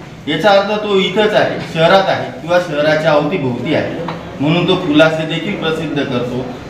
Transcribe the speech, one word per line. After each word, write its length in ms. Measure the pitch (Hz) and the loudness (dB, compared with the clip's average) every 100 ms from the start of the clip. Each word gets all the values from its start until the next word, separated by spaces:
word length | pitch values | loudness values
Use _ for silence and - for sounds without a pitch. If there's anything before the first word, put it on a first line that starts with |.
| - - - | -16 -12 -6
याचा 200 | 160 214 | 0 4
अर्थ 200 | 196 202 | 4 2
तो 280 | 208 208 196 | -2 0 0
इथंच 340 | 190 220 208 | 2 2 2
आहे, 280 | 170 - - - | 2 0 -2 -6
शहरात 280 | 165 165 196 180 | 2 4 4 4
आहे 340 | 135 131 - | -2 -4 -8
किंवा 180 | 156 175 | 0 0
शहराच्या 520 | 175 147 151 156 160 | 2 0 2 2 2
अवतीभोवती 640 | 147 143 131 131 120 117 | 2 2 -2 -2 -4 -2
आहे, 160 | 127 - - - - - - | -2 -2 -4 -8 -8 -10 -4
म्हणून 280 | 143 175 165 | 0 2 2
तो 80 | 175 | 0
खुलासे 500 | - 151 160 160 160 | 2 4 4 2 -4
देखील 280 | 165 208 | -4 -4
प्रसिद्ध 480 | 190 160 160 160 139 | -4 -4 -4 -4 -4
करतो 440 | 123 123 123 123 127 - - | -4 -4 -4 -6 -6 -10 -4